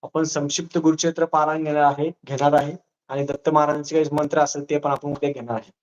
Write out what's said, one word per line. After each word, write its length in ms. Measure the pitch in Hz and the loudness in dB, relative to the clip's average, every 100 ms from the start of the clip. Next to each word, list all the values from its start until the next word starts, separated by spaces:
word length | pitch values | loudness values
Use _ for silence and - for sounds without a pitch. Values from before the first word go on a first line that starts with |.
आपण 200 | - 160 | -4 -2
संक्षिप्त 560 | 156 151 143 - 175 170 | -2 -2 -4 -6 -4 0
गुरुचरित्र 460 | 160 160 170 160 | 2 2 0 0
पारायण 400 | 165 156 156 156 | 0 2 2 0
घेणार 180 | 156 147 | -2 2
आहे, 280 | 143 143 156 - | 2 2 -4 -6
घेणार 280 | - 135 143 | -8 0 4
आहे 240 | 143 143 180 _ _ _ | 4 0 -8 _ _ _
आणि 160 | 135 | -6
दत्त 240 | 143 139 - | -4 -2 2
महाराजांचे 460 | 151 147 151 143 | 4 4 0 0
काही 220 | 156 151 147 | 0 2 0
मंत्र 220 | 147 156 | 0 2
असेल 320 | 143 143 143 | 0 0 -4
ते 80 | 147 | -2
पण 120 | 147 | 0
आपण 180 | 139 143 | -4 -4
उद्या 240 | 143 143 | -4 -4
घेणार 220 | 135 120 | -6 -6
आहे. 160 | 113 - _ | -6 -8 _